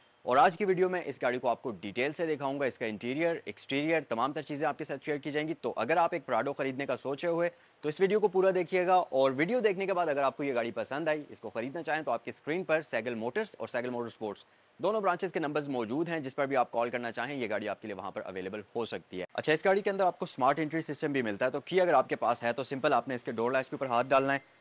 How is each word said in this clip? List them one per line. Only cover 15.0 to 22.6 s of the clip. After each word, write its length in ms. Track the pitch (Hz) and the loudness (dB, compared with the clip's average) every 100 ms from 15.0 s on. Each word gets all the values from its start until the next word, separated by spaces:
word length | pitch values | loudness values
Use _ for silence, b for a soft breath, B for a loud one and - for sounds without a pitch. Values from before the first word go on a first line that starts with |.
ब्रांचेस 300 | 190 175 185 | 0 0 -2
के 80 | 175 | -2
नंबर्स 280 | 147 151 143 | -2 -2 -2
मौजूद 400 | 127 110 139 170 | -2 -2 -2 -2
हैं, 120 | 165 | -4
जिस 100 | 131 | -6
पर 140 | - 139 | -4 0
भी 80 | 135 | 2
आप 140 | 120 | 0
कॉल 180 | 117 120 | 0 -2
करना 200 | 123 120 | -2 -6
चाहें 240 | 117 123 143 | -4 -6 -4
ये 100 | 110 | -2
गाड़ी 200 | 104 107 | -2 -2
आपके 200 | 98 110 | -6 -8
लिए 80 | 95 | -8
वहाँ 160 | 95 | -8
पर 100 | 110 | -8
अवेलेबल 420 | 98 95 92 107 98 117 | -8 -6 -6 -8 -8 -6
हो 100 | 113 | -4
सकती 320 | 98 - 92 | -6 -10 -10
है। 60 | 87 - | -8 -4
अच्छा, 180 | - | 0
इस 80 | 156 196 | 2 4
गाड़ी 160 | 196 | 2
के 80 | 202 | 0
अंदर 160 | 196 185 | 0 0
आपको 200 | - 180 | 0 -10
स्मार्ट 340 | - 131 147 | 0 2 2
एंट्री 220 | 151 160 | 0 -4
सिस्टम 320 | 151 143 156 | -6 -4 -2
भी 80 | 139 | 0
मिलता 240 | 113 101 127 | -2 0 -2
है, 60 | |
तो 80 | 143 | -2
की 200 | - 185 | 0 2
अगर 140 | 180 | 6
आपके 220 | 139 - 143 | 4 4 0
पास 280 | 113 120 | 0 0
है 100 | 117 | 0
तो 100 | 120 | -2